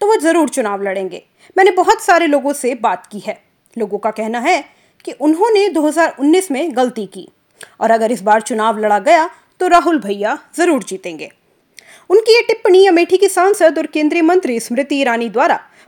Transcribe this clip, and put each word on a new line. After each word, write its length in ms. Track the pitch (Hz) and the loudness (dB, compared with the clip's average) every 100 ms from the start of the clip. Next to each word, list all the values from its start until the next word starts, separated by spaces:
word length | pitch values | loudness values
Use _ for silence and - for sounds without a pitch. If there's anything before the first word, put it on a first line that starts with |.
तो 60 | 415 | 0
वो 80 | 440 | 0
जरूर 340 | 302 339 294 | 2 2 0
चुनाव 340 | - 214 196 | -2 -4 -4
लड़ेंगे। 420 | 196 190 190 180 _ _ _ 370 | -6 -6 -6 -10 _ _ _ 0
मैंने 140 | 381 | 2
बहुत 300 | 370 339 440 | 2 0 0
सारे 260 | - 339 339 | 2 2 2
लोगों 260 | 285 262 | 0 -2
से 220 | 285 247 262 | -4 -4 -2
बात 320 | 214 180 - | -4 -4 -10
की 120 | 208 | -16
है। 240 | 214 - _ _ _ - | -12 -14 _ _ _ -8
लोगों 200 | 202 202 | -6 -4
का 140 | 214 | -6
कहना 280 | 214 220 240 | -6 -6 -4
है 260 | 269 339 - _ _ _ - | -2 -2 -4 _ _ _ -16
कि 60 | |
उन्होंने 580 | - 294 320 466 415 403 | -4 -2 0 2 2 2
दो 120 | 320 | 0
हज़ार 340 | 302 294 330 - | -2 0 -2 0
उन्नीस 320 | 285 349 381 | 2 2 0
में 260 | 262 330 247 | -4 -4 -2
गलती 280 | 254 240 190 | -2 -4 -12
की 240 | 190 - _ _ _ - - | -14 -20 _ _ _ -20 -4
और 120 | 220 | 0
अगर 200 | 226 220 | 2 0
इस 100 | 226 | -2
बार 200 | 196 214 | 0 0
चुनाव 360 | 214 226 220 214 | 0 -4 -2 -2
लड़ा 220 | 214 208 | 0 0
गया, 300 | 202 330 339 - _ - | 2 2 2 -6 _ -4
तो 80 | 359 | 2
राहुल 320 | 339 339 320 | 2 4 -2
भैया 400 | 196 202 208 294 _ - | -2 -4 -4 -6 _ -2
जरूर 260 | 349 269 | 0 0
जीतेंगे। 480 | 185 190 180 156 151 _ _ _ _ - _ - - | -4 -12 -12 -12 -16 _ _ _ _ -20 _ -20 0
उनकी 260 | 392 440 466 | 2 4 2
ये 60 | |
टिप्पणी 460 | 453 453 440 370 392 | 2 -2 4 6 6
अमेठी 300 | 349 339 370 | 4 2 2
की 120 | 392 | 2
सांसद 480 | 359 370 427 330 311 | 2 0 4 2 2
और 80 | 311 | -4
केंद्रीय 360 | 311 302 330 | -2 0 2
मंत्री 380 | 330 370 349 233 | 2 2 0 -6
स्मृति 360 | - 240 285 285 | -4 -4 -2 -2
ईरानी 340 | 269 233 233 | 0 -2 -4
द्वारा 300 | 202 320 214 - _ | 0 0 0 -4 _